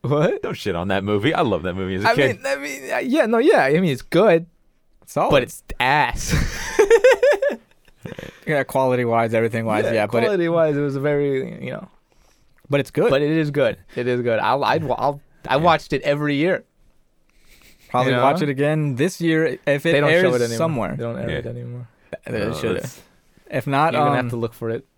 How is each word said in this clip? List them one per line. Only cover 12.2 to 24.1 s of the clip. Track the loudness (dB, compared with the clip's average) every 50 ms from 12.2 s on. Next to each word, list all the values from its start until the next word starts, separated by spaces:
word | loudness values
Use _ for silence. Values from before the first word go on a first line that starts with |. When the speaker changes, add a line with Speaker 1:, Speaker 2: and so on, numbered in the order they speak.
| _ _ _ _ _ _ _ _ _
Speaker 3:
But | -2 -2 -2
it's | -2 -2
good. | -2 0 2 2
Speaker 1:
But | 2 2
it | 2 2
is | 0 0 0 0
good. | 0 0 0 0 0 -4 -14 -12 -8
It | -4 -2
is | -2 -2 0
good. | 0 0 0 0
I'll, | 2 0 0 0 2
I'd | 0 0 0 0
wa-, | -4 -4
I'll, | -2 -2 -4 -4 -4 -14 _ _ _ -4
I | -2 0
Speaker 2:
Yeah. | 2
Speaker 1:
watched | 4 4 2 2 0 -4 -6
it | -4
every | 0 -2 -2 0 0 -2 0
year. | 0 0 0 0 -2 -6 _ _ _ _ _ _ _ _ _ _ _ _ _ _ _ _ -20 -20 _ _ -20 -20 _ _ -4
Speaker 3:
Probably | -2 0 0 2
Speaker 1:
You | 2
know? | 2 2
Speaker 3:
watch | 2 2 2
it | 0 -2
again | 0 0 0 0 2 0 0 -2 -2
this | 0 -2 -2 -2 -2
year | -2 0 0 2 0 -2 -4 -4 _
if | -2 -2 0 2
it | 2
Speaker 1:
They | 2 4
don't | 4 4
Speaker 3:
airs | 4 4 4
Speaker 1:
show | 2 2
it | 2
anymore. | 0 0 0
Speaker 3:
somewhere. | -2 -2 -2 0 -2 -4 -4 -4
Speaker 1:
They | -6 -6
don't | -8 -6 -6
air | -6 -6
Speaker 2:
Yeah. | -6
Speaker 1:
it | -6 -8
anymore. | -8 -10 -10 -12 -12 -12 -14 -16 -18 _ _ _ _ -18 -16 _
Speaker 3:
They | -8 -6 -4
Speaker 2:
No, | -4 -4 -4
Speaker 3:
should. | -4 -4 -4 -4
Speaker 2:
that's | -4 -6 -10 -14 -16 -20 _ _ _ _ _ _ _ _ -8
Speaker 3:
If | -8 -6 -4
not, | -2 0 0 0 2 2
Speaker 1:
You're | 2
gonna | 0 2